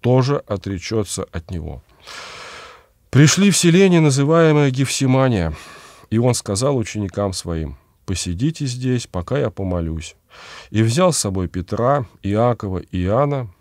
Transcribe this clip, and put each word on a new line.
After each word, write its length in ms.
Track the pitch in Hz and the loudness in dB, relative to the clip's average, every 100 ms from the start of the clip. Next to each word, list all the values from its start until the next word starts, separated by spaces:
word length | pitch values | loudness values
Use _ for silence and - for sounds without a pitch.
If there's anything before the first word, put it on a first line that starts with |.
тоже 360 | 120 127 127 - - | 4 2 2 -2 -4
отречётся 760 | 101 98 95 - 110 101 - - | -8 -6 -8 -4 -4 -4 -6 -8
от 180 | 90 80 | -10 -10
него. 320 | 90 78 69 _ _ - - - - - - - - _ _ _ | -10 -10 -12 _ _ -20 -18 -16 -18 -18 -20 -20 -20 _ _ _
«Пришли 400 | 127 151 - 202 | 4 6 6 4
в 60 | - | 4
селение, 420 | 175 165 196 175 | 4 6 6 6
называемое 720 | 156 135 139 165 160 151 143 | 4 2 2 4 4 4 2
Гефсимания, 880 | 131 131 - 135 131 131 110 80 78 - - - - - | 0 -2 0 2 4 4 2 0 -4 -14 -20 -20 -20 -4
и 80 | 110 | 0
он 160 | 123 | 2
сказал 420 | 120 - 98 131 135 | 0 -2 -2 0 -2
ученикам 560 | 110 107 101 98 101 | -2 -4 -6 -2 -4
своим, 440 | 92 - 82 76 71 _ _ - | -4 -6 -6 -6 -10 _ _ -8
«Посидите 600 | 92 - 87 143 160 143 | -6 -4 -2 -2 -2 -8
здесь, 420 | 123 127 123 - | -4 -4 -4 -4
пока 280 | 90 85 135 | -10 -6 -4
я 140 | 127 | -4
помолюсь». 640 | - 95 87 82 80 80 - _ - - - - | -4 -4 -2 -4 -6 -10 -18 _ -20 -20 -20 -6
И 140 | 107 | 0
взял 280 | 113 123 185 | 2 2 2
с 60 | 151 | 0
собой 300 | 104 95 90 | -2 -2 -4
Петра, 580 | 92 87 101 120 143 107 _ | -6 -6 -2 0 0 -4 _
Иакова 560 | 95 104 120 113 104 92 | -4 0 0 0 -4 -6
и 240 | - 92 | -6 -4
Иоанна 500 | 90 110 143 139 117 _ | 0 0 0 -2 -8 _